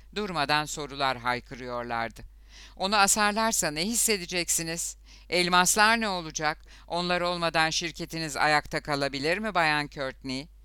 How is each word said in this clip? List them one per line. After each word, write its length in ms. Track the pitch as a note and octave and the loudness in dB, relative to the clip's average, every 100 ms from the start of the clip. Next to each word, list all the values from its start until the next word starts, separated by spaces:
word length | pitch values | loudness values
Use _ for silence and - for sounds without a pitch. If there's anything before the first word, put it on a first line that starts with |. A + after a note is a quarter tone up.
| - - | -12 -6
durmadan 500 | G#3 E3 C#3+ D3+ D3+ | -4 -2 2 0 0
sorular 520 | - C#3+ C#3 C3+ B2 | -6 -8 -2 0 0
haykırıyorlardı. 1040 | A#2+ B2 - B2 B2+ A#2+ A#2+ A#2 A2+ - - - - - - - | -2 -2 -4 -12 -8 -6 -4 -4 -4 -8 -18 -20 -20 -20 -18 -6
"Onu 200 | F#3+ G#3 | 0 4
asarlarsa 760 | G3 A3 G#3 G#3 A3+ G#3+ E3 | 4 4 2 2 0 0 -2
ne 140 | D3 F#3+ | -2 -2
hissedeceksiniz? 1120 | A#3 - G#3 F3 F3+ E3 - E3 E3 - - - - - | 0 0 0 -2 -4 -2 -2 -2 -6 -8 -10 -20 -18 -2
Elmaslar 720 | F3 F3 F3+ F3+ G#3+ G#3+ A3+ | 0 4 4 4 4 4 4
ne 60 | A3 | 0
olacak? 500 | F#3 D#3+ D#3 D3+ D#3+ - - - | -4 -6 -2 -2 -2 -10 -20 -6
Onlar 340 | E3+ F3 F3 | -2 0 0
olmadan 480 | F3 F3 E3+ D#3+ D#3+ | 0 0 0 2 2
şirketiniz 680 | D#3+ E3+ - E3 E3 D#3+ - | 0 -4 -8 -8 -6 -6 2
ayakta 440 | D3+ D3+ - D#3 | 4 4 2 -6
kalabilir 560 | D3+ C#3+ C#3 C3+ D3 F#3+ | -2 -2 -2 0 0 0
mi 160 | A3 | 0
Bayan 340 | F3+ D#3+ D3+ D3 | 2 2 2 -2
Courtney? 600 | D#3 C3+ B2 C3+ C3 D3 - | -6 -8 -6 -8 -8 -8 -18